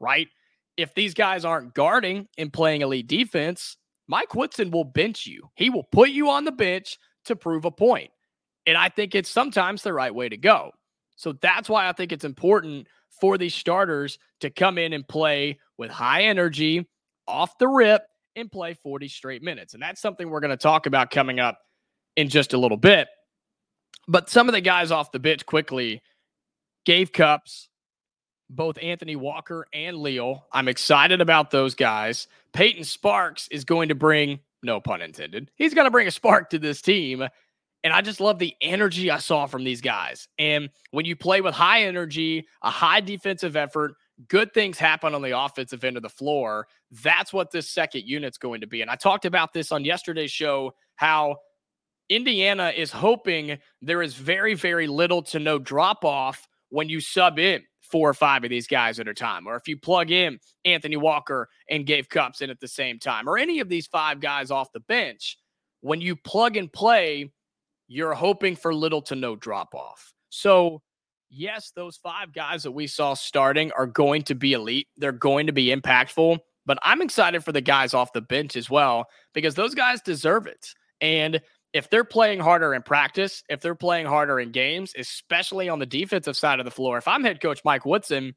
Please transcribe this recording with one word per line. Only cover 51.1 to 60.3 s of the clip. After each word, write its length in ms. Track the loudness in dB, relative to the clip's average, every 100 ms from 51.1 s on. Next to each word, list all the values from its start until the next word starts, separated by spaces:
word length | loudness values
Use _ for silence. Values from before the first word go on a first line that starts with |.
| 2 0 -4 _ _ _ _ _ _ -4
Indiana 640 | -2 0 2 2 2 -2
is 160 | -2 -6
hoping 680 | 0 2 2 0 -4 -6 -10 _ _
there 180 | -4 -2
is 140 | -4
very, 400 | -6 -2 0 0
very 320 | 0 0 0 -2
little 360 | 0 2 0
to 140 | -2 -4
no 200 | -2 -2
drop-off 920 | -2 0 2 2 -2 0 -4 -6 -16 _ _
when 180 | -6 -4
you 120 | -6
sub 380 | -2 4 4 4
in 260 | 0 0 -6 _
four 260 | -4 2 2
or 60 |
five 300 | 4 4 4
of 60 | 0
these 160 | -6 -2
guys 320 | 0 0 -2
at 100 | -8
a 60 |
time, 320 | -6 -6 -6 -8
or 100 | -10
if 120 | -10
you 80 | -10
plug 340 | 0 0 2
in 280 | 2 0